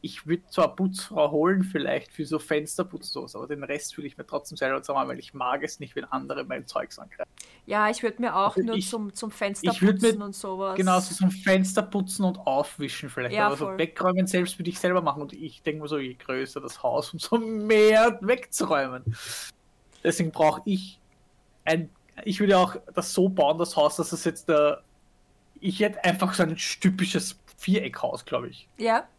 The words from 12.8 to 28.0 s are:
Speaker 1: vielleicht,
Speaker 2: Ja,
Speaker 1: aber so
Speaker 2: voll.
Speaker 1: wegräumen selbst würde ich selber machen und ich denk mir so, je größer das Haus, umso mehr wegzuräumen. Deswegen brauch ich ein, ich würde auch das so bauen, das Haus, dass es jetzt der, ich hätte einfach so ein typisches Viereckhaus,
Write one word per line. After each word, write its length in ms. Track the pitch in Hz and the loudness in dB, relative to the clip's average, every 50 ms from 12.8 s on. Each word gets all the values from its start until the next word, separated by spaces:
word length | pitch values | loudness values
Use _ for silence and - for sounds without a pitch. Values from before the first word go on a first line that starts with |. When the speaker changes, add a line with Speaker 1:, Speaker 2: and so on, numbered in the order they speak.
| 143 131 - - - 135 | -6 -6 -6 -8 -10 -8
Speaker 1:
vielleicht, 260 | - 135 127 120 - | -6 -4 -4 -2 0
Speaker 2:
Ja, 100 | 214 208 | 2 2
Speaker 1:
aber 100 | 208 143 | 2 0
so 100 | 135 151 | 0 -4
Speaker 2:
voll. 120 | 190 190 185 | -4 0 -2
Speaker 1:
wegräumen 480 | 165 165 - - 185 185 185 185 185 | -2 -2 -2 0 2 2 4 4 2
selbst 320 | 185 - 180 180 185 - - | 2 2 0 0 0 -4 -6
würde 120 | 170 175 | -6 -6
ich 100 | 180 - | -4 0
selber 200 | - 180 185 180 | 0 2 2 4
machen 200 | 170 151 135 147 | 2 0 -2 -2
und 100 | 147 131 | -8 -10
ich 300 | - - 165 139 - - | -10 -12 -12 -12 -12 -6
denk 180 | _ 156 151 156 | _ -4 -4 -4
mir 60 | 151 | -6
so, 120 | 147 156 147 | -4 -4 -4
je 160 | 135 127 127 | -4 -6 -10
größer 460 | _ - - 131 131 131 127 - 143 | _ -8 -6 -4 -4 -4 -6 -8 -12
das 220 | 135 120 - - | -12 -12 -12 -4
Haus, 300 | - 123 120 139 151 - | -2 0 0 0 -4 -4
umso 260 | - 165 - - 226 233 | -10 -10 -4 0 0 0
mehr 800 | 226 220 220 214 208 214 220 214 214 214 220 220 226 240 226 - | 0 -2 -4 -4 2 4 6 8 8 8 8 8 6 6 4 0
wegzuräumen. 840 | 190 202 254 254 - _ - - - - 160 143 135 131 127 127 - 113 113 - - - - - - - _ _ _ _ _ _ _ _ _ - | 0 0 0 0 -2 _ -4 -4 0 2 2 2 2 -2 -6 -6 -6 -6 -6 -6 -10 -12 -10 -12 -12 -14 _ _ _ _ _ _ _ _ _ -2
Deswegen 300 | - 175 165 - 175 160 | -2 0 0 2 -2 -2
brauch 300 | - - 156 151 - - - | 2 4 4 4 4 2 -2
ich 340 | 208 190 185 185 - - _ _ _ _ _ _ _ _ _ _ _ _ _ _ | -2 -2 -2 -2 -10 -18 _ _ _ _ _ _ _ _ _ _ _ _ _ _
ein, 240 | 160 160 170 165 - _ _ _ _ _ - - | 0 0 0 0 -6 _ _ _ _ _ -8 -6
ich 160 | 208 190 - | -4 0 2
würde 180 | 208 196 196 185 | 4 6 6 6
auch 160 | 180 180 - - - - | 6 4 0 -10 -14 -6
das 220 | - 180 180 - - | -4 -4 -4 0 2
so 140 | 185 180 190 | 2 2 2
bauen, 280 | 185 180 147 143 156 165 | 4 4 4 4 4 2
das 180 | 170 165 - | -2 0 2
Haus, 180 | 160 147 151 - | 2 2 4 2
dass 160 | - 160 - | 0 -4 -4
es 140 | 175 156 - | -4 -2 -2
jetzt 240 | 165 160 - - - | -2 -4 -2 0 2
der, 340 | 160 147 147 147 147 - _ _ _ _ _ _ _ _ _ _ _ _ _ _ _ - | 4 6 6 4 2 0 _ _ _ _ _ _ _ _ _ _ _ _ _ _ _ -6
ich 180 | - 190 185 - | -4 -4 0 2
hätte 240 | 208 208 208 - | 0 0 0 0
einfach 320 | - 180 190 190 190 185 - | 0 0 2 2 0 0 2
so 80 | - | 2
ein 140 | 175 156 165 | 2 2 0
typisches 840 | - - - - - - 185 185 185 185 190 - 180 185 - - _ _ - - | -4 -4 -6 -4 2 2 2 2 2 -2 0 0 -2 -2 -4 -10 _ _ -20 -20
Viereckhaus, 680 | _ - - 190 - - - - - | _ 0 2 2 2 0 -4 -6 -4